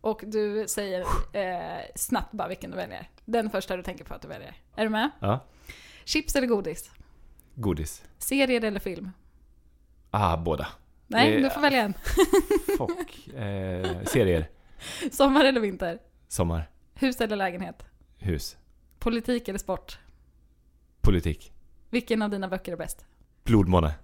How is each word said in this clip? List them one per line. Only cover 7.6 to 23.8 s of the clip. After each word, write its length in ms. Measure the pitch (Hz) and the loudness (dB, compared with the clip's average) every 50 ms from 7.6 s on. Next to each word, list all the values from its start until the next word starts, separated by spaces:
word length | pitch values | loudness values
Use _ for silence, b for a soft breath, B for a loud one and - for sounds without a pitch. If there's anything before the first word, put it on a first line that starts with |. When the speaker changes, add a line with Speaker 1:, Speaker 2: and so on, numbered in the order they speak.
| 110 104 87 76 76 76 - - - - - _ | 0 0 0 0 -2 -6 -8 -14 -18 -20 -14 _
Speaker 1:
Serier 460 | - - 269 277 277 254 254 233 226 | -6 -2 2 2 4 4 2 2 0
eller 160 | 214 208 202 | -2 -4 -4
film? 320 | - 196 180 160 196 185 185 _ _ - _ - - _ _ _ _ - _ _ _ _ - _ _ _ | -6 -6 -8 -8 -10 -12 -14 _ _ -20 _ -20 -20 _ _ _ _ -20 _ _ _ _ -20 _ _ _
Speaker 2:
Ah, 260 | - 104 104 90 82 80 | 0 2 2 2 2 2
båda. 300 | 82 85 78 71 69 - - - - _ _ _ _ _ | 0 0 0 0 -2 -8 -10 -16 -20 _ _ _ _ _
Speaker 1:
Nej, 240 | - 220 247 - 214 | 4 4 6 6 6
Speaker 2:
Det 60 | 285 269 | 4 2
Speaker 1:
du 60 | 269 | 2
får 120 | - 294 | 0 2
välja 200 | 294 294 277 254 220 | 2 4 4 4 2
en. 100 | 208 190 | 0 -2
<laughs> 840 | - - - - - 370 - - 392 - - 403 349 - - 392 - | -6 -4 0 4 4 6 6 6 4 4 4 2 0 2 0 -2 0
Speaker 2:
Fuck. 500 | 127 - 339 370 339 - - - - - - | 0 -2 -4 -6 -8 -10 -12 -18 -18 -16 -10
Eh, 680 | 131 110 101 98 98 95 95 92 90 92 92 87 85 98 | -8 -6 -6 -4 -4 -4 -4 -4 -2 -2 -4 -4 -4 -4
serier. 420 | - - 131 110 95 87 82 78 - - B B B B B B B B B B 294 | 0 2 4 4 6 4 4 2 -2 -8 B B B B B B B B B B -6
Speaker 1:
Sommar 340 | - - 277 277 269 294 302 | 2 4 4 6 6 6 6
eller 160 | 269 269 240 | 6 4 2
vinter? 360 | 220 202 185 175 190 170 170 - - - _ _ _ _ | 0 -2 -4 -4 -6 -6 -6 -8 -12 -20 _ _ _ _
Speaker 2:
Sommar. 420 | - - 95 85 82 80 76 - - - _ _ _ | -2 0 0 2 2 -2 -4 -6 -12 -20 _ _ _
Speaker 1:
Hus 260 | - - - 254 - | 0 0 0 2 0
eller 140 | 240 214 214 | -2 -2 0
lägenhet? 500 | 202 196 185 175 180 190 160 - - - - _ _ - _ - _ | -2 -2 -4 -4 -6 -8 -10 -10 -14 -20 -20 _ _ -20 _ -20 _
Speaker 2:
Hus. 400 | - 95 82 73 - - - - - _ - _ _ _ _ _ | -4 -2 -2 -2 -4 -8 -14 -16 -20 _ -20 _ _ _ _ _
Speaker 1:
Politik 480 | - 240 226 233 226 - 247 240 240 - | -2 0 0 0 0 0 -2 -2 -2 -4
eller 120 | 190 196 | -8 -8
sport? 380 | - - 185 175 - - - - - - - - _ _ _ _ _ _ _ _ _ _ _ _ _ _ _ _ | -4 -4 -6 -6 -6 -14 -20 -20 -20 -20 -20 -20 _ _ _ _ _ _ _ _ _ _ _ _ _ _ _ _
Speaker 2:
Politik. 520 | - - 98 87 78 85 73 - - - - - - - - - - - | 6 6 6 6 4 0 -4 -4 -8 -20 -20 -20 -20 -20 -20 -20 -14 -2
Speaker 1:
Vilken 320 | - 247 247 - 233 220 | -2 -2 0 0 0 0
av 80 | 214 208 | 0 -2
dina 180 | 208 196 190 185 | -2 -4 -4 -4
böcker 240 | 185 185 185 - | -4 -6 -6 -8
är 60 | 175 160 | -8 -6
bäst? 280 | 160 160 - - - - _ _ - _ _ _ _ | -6 -8 -10 -12 -14 -20 _ _ -20 _ _ _ _
Speaker 2:
Blodmåne. 500 | - 113 107 98 87 90 90 | 4 6 6 6 6 6 4